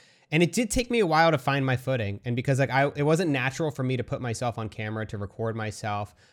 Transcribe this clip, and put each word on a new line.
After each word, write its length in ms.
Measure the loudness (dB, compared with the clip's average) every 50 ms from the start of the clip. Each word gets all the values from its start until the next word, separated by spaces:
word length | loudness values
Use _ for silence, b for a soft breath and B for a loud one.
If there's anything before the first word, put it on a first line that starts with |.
| b b b b b b
And 120 | 2 4 4
it 100 | 4 2
did 180 | 0 -2 0
take 200 | 0 -2 -2 0
me 80 | 2 2
a 80 | 2
while 240 | 4 4 6 6 6
to 60 | 4
find 280 | 4 2 0 0 2 2
my 100 | 2 0
footing. 420 | 0 0 -2 -2 0 -2 -2 -4 -6 -4
And 100 | -4 -2
because, 240 | -2 0 2 2 2
like, 120 | 2 2
I, 200 | 2 2 2 2 0
it 60 | 0 2
wasn't 280 | 2 4 4 2 0
natural 400 | 0 0 0 -2 -2 -2 -4 -4
for 120 | -2 -2 -2
me 160 | -2 -2 -2
to 60 | -2
put 180 | -4 -6 -6 -4
myself 340 | -6 -4 -4 -4 -4 -4
on 140 | -4 -8 -8
camera, 340 | -8 -8 -8 -6 -6 -6 -6
to 120 | -6 -8 -8
record 360 | -8 -10 -6 -6 -4 -4 -4
myself, 600 | -4 -6 -6 -6 -6 -6 -6 -4 -4 -6 -8 -12 b b b